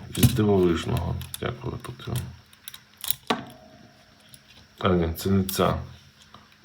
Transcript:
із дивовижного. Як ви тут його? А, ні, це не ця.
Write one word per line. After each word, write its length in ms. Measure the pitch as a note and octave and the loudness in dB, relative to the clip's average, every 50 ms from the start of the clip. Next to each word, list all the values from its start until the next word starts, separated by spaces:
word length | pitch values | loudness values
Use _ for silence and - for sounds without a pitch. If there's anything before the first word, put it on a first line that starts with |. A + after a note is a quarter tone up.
| - - - | -12 -8 2
із 160 | F2+ - - - | 4 4 4 4
дивовижного. 840 | G#2+ G#2+ G#2 G2+ F#2+ F2+ F2 E2+ E2 - - - E2+ E2+ E2+ F2 F2 - - - - | 4 4 4 4 6 4 4 2 0 -2 -2 -2 -2 -2 -2 -4 -6 -8 -12 -10 -8
Як 120 | - - - - - | -8 -8 -8 -6 -8
ви 80 | - - - - | -8 -8 -8 -12
тут 240 | - - - - | -14 -14 -12 -10
його? 120 | - - - F2 - - - - _ - _ - - - - - _ _ _ - - - - - - - - - - - - - - - - - - - - - - - - - - - - _ - - - - - - - | -6 -6 -6 -6 -8 -12 -18 -20 _ -20 _ -20 -20 -20 -20 -20 _ _ _ -8 -6 -6 -6 -2 -4 -4 -4 -4 -12 -18 -20 -20 -20 -20 -20 -20 -20 -20 -20 -20 -20 -20 -20 -20 -20 -20 -20 _ -20 -20 -20 -20 -20 -10 -2
А, 100 | - G2 | 2 2
ні, 240 | F2+ F2 E2 D#2+ E2 | 4 4 2 0 -2
це 120 | - - F#2+ | -2 0 2
не 140 | G2 G2 F#2+ | 2 4 2
ця. 320 | - - - F2+ E2+ E2+ E2+ - - - - - - _ - - - - - - _ - _ | 2 2 2 2 2 2 0 -4 -10 -16 -20 -20 -20 _ -20 -20 -20 -20 -20 -20 _ -20 _